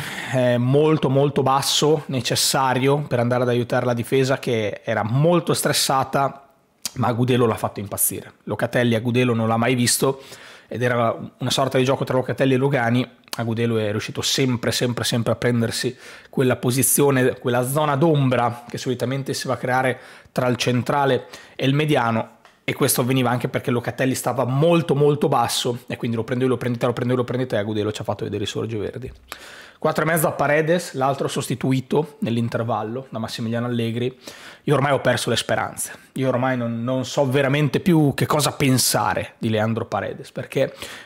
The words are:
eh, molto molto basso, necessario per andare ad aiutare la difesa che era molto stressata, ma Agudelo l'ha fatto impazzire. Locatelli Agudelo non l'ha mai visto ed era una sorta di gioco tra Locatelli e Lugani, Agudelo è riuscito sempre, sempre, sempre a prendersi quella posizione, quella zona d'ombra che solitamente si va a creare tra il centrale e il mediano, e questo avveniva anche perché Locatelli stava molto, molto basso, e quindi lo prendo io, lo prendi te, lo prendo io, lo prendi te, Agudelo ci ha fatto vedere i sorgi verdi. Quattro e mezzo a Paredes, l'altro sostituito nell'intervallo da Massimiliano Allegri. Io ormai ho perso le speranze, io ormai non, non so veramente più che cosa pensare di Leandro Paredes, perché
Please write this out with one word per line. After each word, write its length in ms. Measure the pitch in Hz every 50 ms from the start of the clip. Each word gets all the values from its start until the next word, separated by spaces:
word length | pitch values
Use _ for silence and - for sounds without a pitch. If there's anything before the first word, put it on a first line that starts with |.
| 139 - - - - - 123
eh, 240 | 127 127 123 120 120
molto 500 | 120 123 135 143 156 156 156 151 - 143
molto 320 | 131 135 143 147 143 147
basso, 640 | 135 131 131 139 135 - - - 151 147 156 151 143
necessario 920 | - 139 127 120 - - - - - - 143 135 131 127 127 127 139 143 147
per 180 | 147 - - 117
andare 220 | 117 120 123 123
ad 80 | 127 123
aiutare 340 | 120 123 120 117 - 127 120
la 120 | 123 120
difesa 420 | 117 113 - - 135 131 127 139 127
che 440 | - 139 123 113 107 101 - - -
era 180 | - 113 107 104
molto 520 | 104 117 135 147 170 175 170 165 - 147
stressata, 920 | - - - 143 - - - 143 135 131 - - 143 139 139 - - - _ _ _ _ _ _ _ - - - -
ma 100 | 117 110
Agudelo 400 | 123 113 127 123 127 120 123 113
l'ha 80 | 104
fatto 240 | 92 - 110 - -
impazzire. 540 | 101 98 - - - - 98 107 - - - _ _
Locatelli 500 | - 139 - - 120 - 139 120 120 117
Agudelo 400 | 110 113 123 117 123 127 123 117
non 140 | 113 113 110
l'ha 100 | 113 113
mai 160 | 117 123 131
visto 480 | 123 123 120 - - - 135 135 - - - - - - - - - - -
ed 160 | - 110 123
era 340 | 123 123 120 117 113 - - - - - -
una 100 | 139 127
sorta 300 | - - 139 127 - 135
di 40 | 131
gioco 200 | 127 135 - 135
tra 120 | - 123
Locatelli 380 | 127 127 - 123 - 143 135 131
e 40 | 123
Lugani, 520 | 131 143 139 131 117 117 120 123 127 - - _ _ _ - -
Agudelo 360 | 117 113 113 110 117 117 117 110
è 140 | 107 104
riuscito 300 | 104 107 - - 139 -
sempre, 500 | - - - - 135 127 123 117 - 123
sempre, 320 | 113 - - 123 120 - 113
sempre 300 | - - 120 110 - 113
a 20 |
prendersi 600 | - - 123 123 117 113 110 - - - 123 117 - - - - - - -
quella 260 | - - 135 127 120
posizione, 840 | - - 131 120 135 120 - - - 143 139 135 127 127 127 - -
quella 300 | - 131 120 123 123 127
zona 280 | 139 156 151 151 139
d'ombra 680 | 131 160 170 156 147 135 127 123 120 120 120 113 - - -
che 100 | - 113
solitamente 560 | - 135 123 - - 120 131 139 135 - 135
si 140 | - - 131
va 60 | 127
a 40 | -
creare 420 | - 127 123 131 131 127 110 - - - - - - _
tra 160 | - - 127 127
il 80 | 123
centrale 720 | 117 - 131 123 123 113 - 147 143 139 139 131 120 - - - - - - -
e 100 | - -
il 80 | 131 135
mediano, 640 | 143 156 151 151 131 120 117 113 110 113 - - _ - - _ _ _
e 100 | - 120
questo 280 | - 143 127 - -
avveniva 280 | 131 120 135 131 127 120
anche 200 | 120 123 - 139
perché 220 | - 123 - -
Locatelli 440 | 123 120 117 - 117 - 135 131 127
stava 300 | 120 - 135 120 123 127
molto, 500 | 117 127 135 151 170 170 170 160 - 151
molto 320 | 139 147 147 147 143 - 160
basso, 560 | 139 127 120 117 - - - 131 117 117 - -
e 100 | 123 -
quindi 180 | - 120 117
lo 80 | 113 110
prendo 220 | - 135 123 131
io, 40 | 131
lo 60 | 123 117
prendi 200 | - 123 123 117
te, 80 | 143
lo 80 | 123 117
prendo 200 | 120 123 120 127
io, 60 | 127
lo 60 | 120
prendi 200 | - 127 123 127 120
te, 100 | - 110
Agudelo 340 | 104 110 107 107 104 104
ci 100 | 107 -
ha 40 | -
fatto 180 | - 107 - 117
vedere 200 | 110 101 104 104
i 40 | -
sorgi 300 | - 117 113 110 113 107
verdi. 340 | 92 - - 117 123 120 - - _ - - - - - - - - - - _
Quattro 220 | - 156 156 - 156
e 20 |
mezzo 220 | 156 165 170 151 165
a 40 | -
Paredes, 600 | - 143 139 147 156 160 151 170 180 175 - -
l'altro 340 | 135 131 139 139 139 - 139
sostituito 880 | - 147 135 - 139 - - 131 131 131 123 - - 143 156 - - -
nell'intervallo 880 | 226 151 117 117 117 117 - 120 113 113 120 104 110 110 113 127 131 -
da 80 | - 113
Massimiliano 480 | 110 101 - - 120 110 113 117 120
Allegri. 500 | 123 123 117 117 113 110 120 120 127 - - - - - - - - - - _
Io 100 | - 147
ormai 160 | 131 131 147
ho 100 | 139 123
perso 300 | - 123 120 113 - -
le 40 | 117
speranze, 580 | 107 - - 117 117 101 - - - - - - - - - -
io 140 | - 131 131
ormai 280 | 123 120 127 131 131
non, 280 | 123 120 117 117 113 117
non 200 | 123 131 131 127
so 240 | - - - 143 131
veramente 520 | 123 143 135 131 139 147 151 143 - -
più 340 | - - 170 160 151 143 -
che 140 | - 139 -
cosa 240 | - 151 143 143
pensare 840 | - - 151 135 131 123 - - - 127 107 107 95 98 - - - _
di 100 | - 113
Leandro 380 | 110 107 107 113 113 110 110 -
Paredes, 440 | - 101 98 - - - 139 -
perché 400 | - - - - - 143 135 - - - - - - - -